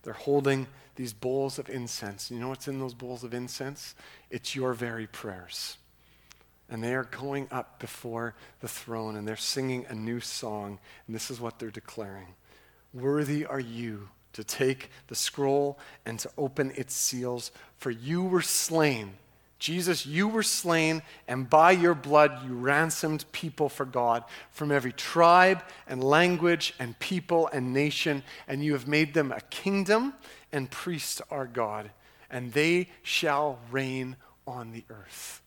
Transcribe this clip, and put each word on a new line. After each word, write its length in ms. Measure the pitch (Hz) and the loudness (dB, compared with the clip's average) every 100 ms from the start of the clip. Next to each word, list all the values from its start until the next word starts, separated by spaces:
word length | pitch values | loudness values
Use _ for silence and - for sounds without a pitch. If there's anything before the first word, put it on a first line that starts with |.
They're 100 | - | -12
holding 540 | 110 - 143 135 135 131 - - - | -8 0 2 4 0 -2 -14 -20 -10
these 180 | 123 | -10
bowls 440 | 104 127 135 135 135 | -6 -4 -2 -2 -6
of 100 | - | -8
incense. 600 | 131 120 - 104 98 - | -8 -6 -8 -8 -10 -10
You 100 | 120 | -8
know 100 | 123 | -8
what's 180 | 131 - | -8 -8
in 120 | 135 | -6
those 140 | 131 | -8
bowls 300 | 117 123 123 | -8 -12 -10
of 100 | 120 | -8
incense? 640 | 123 123 - 135 143 - - - - _ | -8 -8 -8 -8 -8 -16 -18 -20 -20 _
It's 260 | 120 - 139 | -10 -6 -2
your 180 | 127 | -2
very 340 | 117 120 113 110 | -2 -4 -6 -10
prayers. 720 | - 110 92 90 - - - _ _ _ _ _ - _ _ - | -10 -12 -12 -12 -10 -10 -12 _ _ _ _ _ -20 _ _ -14
And 140 | 117 | -6
they 100 | 117 | -2
are 120 | 131 120 | -4 -4
going 420 | - 139 139 135 | -8 -6 -6 -6
up 300 | 127 - - | -8 -8 -14
before 560 | 117 - 123 113 117 - - _ | -16 -12 -8 -6 -6 -10 -20 _
the 80 | 127 | -12
throne, 480 | - - 113 110 107 | -12 -8 -8 -6 -6
and 120 | 107 | -6
they're 80 | 110 | -6
singing 520 | - 139 131 127 123 | -4 -2 -2 -4 -6
a 60 | 113 | -8
new 240 | 110 120 | -6 -6
song. 580 | - - 117 107 101 101 - - - | -6 -8 -6 -6 -8 -12 -18 -20 -12
And 80 | 113 | -10
this 160 | - | -8
is 100 | 120 | -8
what 160 | 120 - | -10 -8
they're 140 | 113 | -12
declaring. 640 | 104 - - 101 98 90 92 _ - _ _ _ | -12 -14 -12 -10 -12 -18 -20 _ -20 _ _ _
"Worthy 520 | 123 135 147 139 147 151 | -6 -2 0 0 -2 -2
are 140 | 135 | -6
you 500 | 120 117 117 104 101 _ _ | -6 -8 -8 -8 -14 _ _
to 100 | - | -14
take 460 | 107 - 131 131 - - - | -10 0 0 0 -8 -20 -10
the 80 | 120 | -4
scroll 640 | - - 139 143 143 139 - - - | -4 0 2 4 2 -4 -18 -14 -10
and 120 | 113 | -8
to 140 | - - | -10 -4
open 340 | 139 131 135 - | -4 -2 -2 -2
its 180 | 123 | -6
seals, 580 | - - 127 123 123 - - - _ | -2 -2 -2 -4 -6 -8 -14 -20 _
for 140 | 131 | -6
you 320 | 113 127 170 | -6 -2 0
were 180 | 185 180 | 2 2
slain." 720 | 156 - - 160 151 120 101 98 _ _ _ _ | 2 0 2 4 6 4 -6 -14 _ _ _ _
Jesus, 460 | - 175 175 165 135 | -4 0 0 0 0
you 220 | 156 208 | 0 2
were 140 | 220 | 2
slain, 600 | 202 - 175 165 160 160 - - - | 0 0 2 4 4 2 -4 -16 -6
and 220 | 127 123 | -4 6
by 220 | 156 170 | 8 10
your 220 | 185 170 | 8 6
blood 500 | 160 139 151 151 131 | 4 6 8 8 4
you 100 | 131 123 | -8 -2
ransomed 720 | 127 143 160 - 160 151 - | 2 2 2 0 -2 -2 -6
people 380 | - 165 156 147 | -8 -8 -2 -4
for 160 | - 131 | -2 -4
God 380 | 123 120 117 - - - | 0 2 2 0 -18 -18
from 220 | - 147 | -6 2
every 200 | 143 123 | 2 2
tribe 720 | - - 170 170 180 185 180 - - - | -6 -2 6 10 10 8 6 -4 -18 -10
and 160 | 127 | -2
language 720 | 135 151 180 175 170 165 - - | 6 6 6 4 4 2 0 -6
and 180 | 123 117 | -8 -6
people 500 | - 185 - 170 156 | -4 -4 2 2 2
and 180 | 143 127 | 0 0
nation, 520 | 131 147 - 165 143 - - - | 2 2 0 0 -2 -4 -18 -8
and 160 | 139 | -2
you 100 | 151 | 0
have 140 | 143 123 | 0 2
made 260 | 147 156 | 2 4
them 180 | 156 139 | 2 0
a 100 | 113 | -4
kingdom 720 | - - 196 196 190 220 269 - - - - | -8 -4 0 0 4 2 2 -6 -20 -20 -8
and 200 | 147 131 | -6 -6
priests 440 | - - 165 - - | -8 -6 -4 -4 -8
to 100 | - | -8
our 160 | 147 127 | -8 -6
God, 460 | 117 110 107 107 - - - - | -4 -2 -4 -10 -16 -20 -20 -12
and 240 | 123 123 | -8 -2
they 360 | 135 156 175 180 - | 2 4 2 0 -10
shall 560 | - - 160 143 151 123 117 | -4 0 2 2 0 -4 -6
reign 460 | 131 131 131 127 131 - _ - | -4 -2 -4 -6 -10 -20 _ -12
on 240 | 123 113 | -12 -10
the 120 | 113 - | -14 -16
earth. 520 | 110 92 - - - | -20 -18 -16 -14 -16